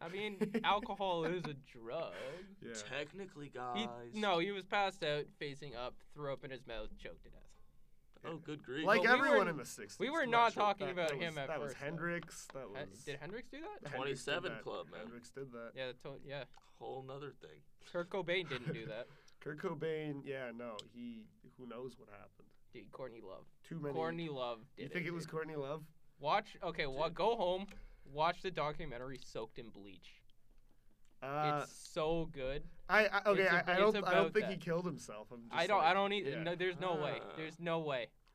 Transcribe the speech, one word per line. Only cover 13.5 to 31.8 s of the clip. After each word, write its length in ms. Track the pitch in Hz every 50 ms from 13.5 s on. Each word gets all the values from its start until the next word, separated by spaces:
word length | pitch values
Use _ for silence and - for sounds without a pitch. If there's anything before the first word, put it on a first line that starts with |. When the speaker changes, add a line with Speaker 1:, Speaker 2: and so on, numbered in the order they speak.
Speaker 1:
do 60 | - 277
that? 60 | 330 415
Speaker 2:
Hendrix 160 | 415 392 -
did 120 | 147 135
Speaker 3:
Twenty-seven 560 | 127 131 143 131 - - 143 147 175 - - 117
Speaker 2:
that. 100 | 110 101
Speaker 3:
Club, 220 | - 101 95 85 78
man. 100 | 90 -
Speaker 2:
Hendrix 300 | 110 117 117 120 120 -
did 220 | - 135 139 135 120
that. 180 | 117 117 117 110
Speaker 1:
Yeah, 120 | 131 131 127
the 200 | 120 - - 156
tw-, 120 | 139 131 -
yeah. 180 | 139 135 143 123 - - - - - - -
Speaker 3:
Whole 240 | 123 113 123 135 131
nother 260 | 131 135 139 147 139 120 -
thing. 200 | - 78 78 73 - - - - - -
Speaker 1:
Kurt 200 | - 175 175 175
Cobain 380 | - 196 175 170 175 190 180 143
didn't 240 | 131 123 123 147 -
do 120 | 117 113
that. 200 | 110 107 113 123 - - - -
Speaker 2:
<laughs> 160 | - - -
Kurt 180 | - 151 156 151 190
Cobain, 600 | 190 165 143 156 160 156 156 156 151 147 143 131
yeah, 260 | 139 135 135 127 120 113
no, 200 | 117 123 120 110 104 - - 113
he, 300 | 120 120 120 117 113 107 - - - - - -
who 100 | - 127 120
knows 240 | 113 117 131 131 120 -
what 100 | 113 104
happened. 380 | 101 101 98 98 _ - - - - - - - -
Speaker 1:
Dude, 160 | 120 98 107
Courtney 300 | - - 135 127 113 117 101
Love. 180 | 95 92 - - - - - -
Speaker 2:
Too 120 | - 165 165
many 160 | 147 143 139
Speaker 1:
Courtney 340 | 160 160 165 165 165 170 156
Love 300 | 143 131 127 120 120 110 110 - -
Speaker 2:
You 80 | - -
Speaker 1:
did 80 | 139 -
Speaker 2:
think 140 | 180 165
Speaker 1:
it, 20 | 170
Speaker 2:
it 40 | 170
was 100 | 165 160
Speaker 1:
dude. 80 | 160 -
Speaker 2:
Courtney 220 | 160 160 156 156
Love? 280 | 147 139 135 147 160 156 - - - - - - -
Speaker 1:
Watch, 380 | 135 147 180 208 214 - - - -
okay, 220 | 175 165 170 160
well, 180 | 143 131 139 156 165
Speaker 3:
Dude. 60 | 165
Speaker 1:
go 220 | 165 175 220 233
home, 300 | 226 185 175 185 190 202 202 - - - - - - - - 135
watch 300 | 147 156 170 175 - -
the 80 | 190
documentary 680 | 175 160 147 151 151 147 170 147 120 120 127 131 131 123 -
Soaked 340 | - - 120 110 - - -
in 80 | 117 110
Bleach. 440 | 101 101 98 101 92 85 - - - - - - - - - - - - - - - - - - - - - - - - -
Speaker 2:
Uh, 380 | 135 139 151 151 151 147 147 135
Speaker 1:
It's 280 | - - -